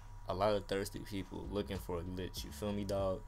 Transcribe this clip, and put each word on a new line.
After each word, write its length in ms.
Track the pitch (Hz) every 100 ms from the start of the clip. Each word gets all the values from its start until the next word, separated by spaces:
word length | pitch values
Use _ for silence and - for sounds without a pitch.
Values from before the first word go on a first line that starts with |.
| - - -
a 40 |
lot 200 | 92 107
of 120 | 104 -
thirsty 320 | 98 98 -
people 460 | - 101 90 85 87
looking 300 | 98 101 95
for 200 | - 90
a 40 |
glitch. 420 | 87 92 90 - 95
You 60 |
feel 200 | - 104
me, 140 | 101 98
dog? 360 | 98 95 92